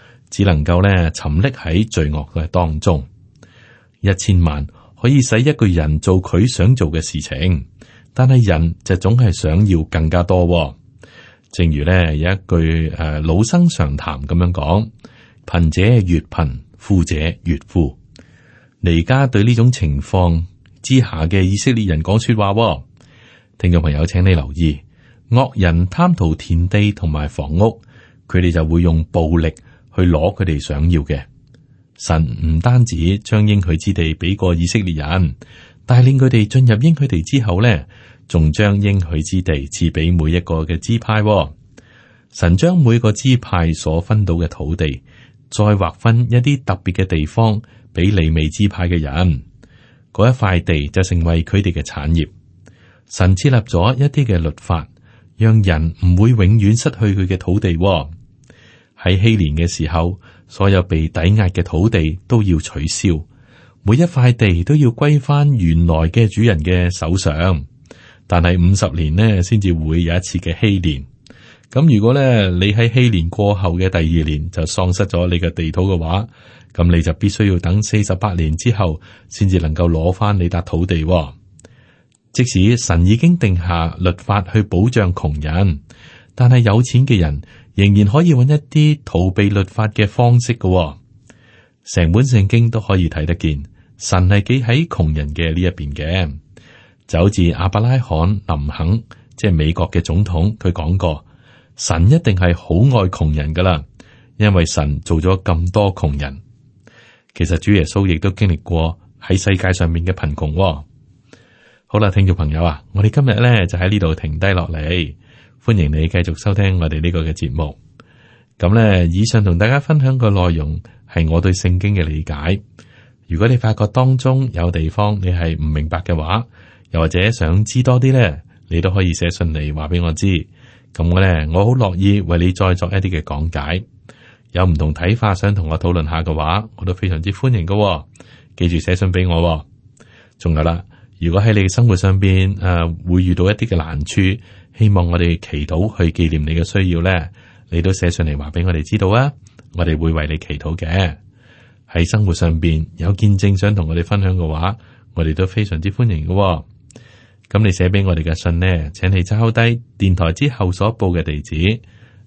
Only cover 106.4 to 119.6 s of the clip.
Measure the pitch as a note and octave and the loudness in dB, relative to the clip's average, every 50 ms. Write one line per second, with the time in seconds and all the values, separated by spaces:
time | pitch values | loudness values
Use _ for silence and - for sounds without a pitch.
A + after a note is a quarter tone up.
106.4 | - _ _ _ _ _ _ _ _ - _ _ _ _ _ _ _ _ - - | -20 _ _ _ _ _ _ _ _ -20 _ _ _ _ _ _ _ _ -4 -4
107.4 | E2+ D#2+ E2+ D#2 - G2+ G#2 F#2+ D#2 - - G2+ G2 F#2 E2 D#2+ - G2 F#2 - | -2 0 0 -2 2 2 2 2 2 0 0 0 0 0 0 0 0 -2 0 0
108.4 | G#2 F#2 E2 D#2 - - E2+ D#2+ D#2+ E2 E2+ _ _ - _ _ - - F#2 F#2 | 0 0 0 -2 -4 -4 -2 -2 -2 -2 -4 _ _ -20 _ _ -4 -2 -2 0
109.4 | - G#2 G2 F2+ - F#2 F2+ - F2+ E2 E2 E2 E2 F#2 F2 - - D2 D2 - | 0 0 -2 0 0 -2 0 0 0 0 0 -2 -2 -4 -4 -4 -4 -6 -6 -4
110.4 | D#2+ D2+ D2+ F2 G2 F2+ D2+ C#2+ D2+ _ _ _ _ _ _ _ _ _ - _ | -6 -4 -2 0 0 0 -2 -4 -10 _ _ _ _ _ _ _ _ _ -20 _
111.4 | _ _ _ _ _ _ _ _ _ - - G#2+ G#2+ F#2+ - G2 G2 F#2+ E2+ - | _ _ _ _ _ _ _ _ _ -4 0 0 0 2 2 2 2 2 2 0
112.4 | D#2+ D2 D2+ D#2+ F2 E2 D#2+ - - - - G2 G#2 A2 - D3 C#3 B2+ - A#2 | 0 -2 -2 0 0 -2 -2 -4 -10 -6 -2 0 0 2 2 2 2 2 2 2
113.4 | A#2+ B2 A#2+ G#2 F2+ E2+ - E2+ F2+ F#2+ G#2 G2+ F2+ D#2+ D#2 - - D#2 D2+ D#2+ | 2 2 2 2 0 0 -2 -2 0 0 0 0 0 0 -2 -2 -4 -6 -4 -2
114.4 | F#2+ G2+ F#2+ F2+ E2 D#2+ E2 D#2 D2+ D#2+ F2+ F2+ D#2+ - - _ _ _ _ - | 0 0 0 0 -2 -4 -6 -6 -4 -4 -2 -2 -4 -6 -8 _ _ _ _ -20
115.4 | _ _ _ _ - - A2 F#2+ D#2 D2 D2+ D#2 D#2+ E2 - F2+ E2+ F2+ D#2+ - | _ _ _ _ -2 0 2 2 2 0 0 0 -2 0 0 0 -2 -2 -4 -4
116.4 | - G#2 F#2+ G2 G2+ F#2+ F#2 F2 E2 D#2 D2+ D#2 E2 F2 F2+ E2+ D#2 D#2 D#2 - | -4 -2 0 0 0 0 0 0 -2 -2 -2 -2 -2 -2 -2 -2 -4 -4 -4 -6
117.4 | - C2 B1 E2 D2+ C#2+ - _ _ _ _ _ - _ _ _ _ _ _ _ | -6 -6 -4 -4 -6 -6 -8 _ _ _ _ _ -20 _ _ _ _ _ _ _
118.4 | _ _ _ - F2 F2+ G#2+ A#2 A2 G#2+ F#2+ F#2 F2 E2 E2+ F#2+ A2 - - A2 | _ _ _ -2 0 2 4 4 4 4 4 2 2 2 2 0 0 2 2 2
119.4 | G2+ F#2+ E2+ F2 | 2 2 2 2